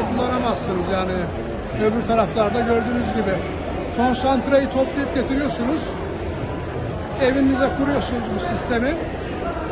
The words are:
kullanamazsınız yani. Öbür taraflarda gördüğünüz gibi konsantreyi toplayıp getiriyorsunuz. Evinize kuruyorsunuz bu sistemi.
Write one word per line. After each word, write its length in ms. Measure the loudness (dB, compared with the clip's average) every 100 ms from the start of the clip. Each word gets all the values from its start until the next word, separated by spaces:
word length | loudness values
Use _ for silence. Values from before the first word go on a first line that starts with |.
| 0
kullanamazsınız 760 | 0 0 0 0 0 -2 -2 0
yani. 200 | 0 0 -2 -4 -4 -6 -6 -6 0 2
Öbür 200 | 2 2
taraflarda 520 | 2 2 2 2 2
gördüğünüz 480 | 2 2 2 0 0 0
gibi 180 | 0 0 -2 -4 -4 -4 -4 0
konsantreyi 680 | 2 4 2 2 4 4
toplayıp 500 | 4 2 0 0 0
getiriyorsunuz. 680 | 0 0 0 0 0 0 0 -2 -4 -6 -4 -4 -4 -4 -6 -6 -6 -4 -4 -6 0
Evinize 460 | 2 4 4 4 2 2
kuruyorsunuz 440 | 0 0 0 -2 -2
bu 60 | -2
sistemi. 540 | -2 -2 0 0 0 -2 -4 -6 -6 -6 -4 -4 -6